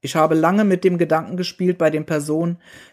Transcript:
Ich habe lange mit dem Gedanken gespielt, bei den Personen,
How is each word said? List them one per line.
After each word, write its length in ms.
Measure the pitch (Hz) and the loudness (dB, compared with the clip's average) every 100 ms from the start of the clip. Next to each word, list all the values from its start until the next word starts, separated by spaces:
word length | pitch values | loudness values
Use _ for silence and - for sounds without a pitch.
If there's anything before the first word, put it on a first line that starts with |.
| - | -4
Ich 80 | |
habe 220 | 170 156 160 | 0 2 4
lange 260 | 160 196 | 2 2
mit 220 | 214 185 | 2 2
dem 140 | 185 175 | 0 0
Gedanken 380 | 165 156 160 175 | 0 0 -2 -8
gespielt, 420 | 180 - 180 180 | -8 -2 -2 2
bei 120 | 160 | 0
den 160 | 151 156 | 0 -4
Personen, 520 | 156 147 156 170 175 _ - - | -6 -2 -2 -2 -6 _ -20 -20